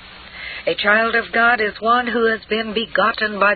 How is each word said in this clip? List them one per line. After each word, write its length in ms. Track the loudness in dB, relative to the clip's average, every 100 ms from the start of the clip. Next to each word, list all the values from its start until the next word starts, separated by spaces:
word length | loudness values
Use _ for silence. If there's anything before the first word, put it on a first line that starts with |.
| -20 -20 -20 -16 -14 -6 -4
A 100 | -2
child 380 | 2 2 2
of 120 | 0 -2
God 260 | 2 2 2
is 140 | 0 -2
one 260 | 0 0 0
who 180 | 0 0
has 80 | 0 -4
been 240 | -6 -4
begotten 640 | -6 -4 0 0 0 -4 2
by 160 | 2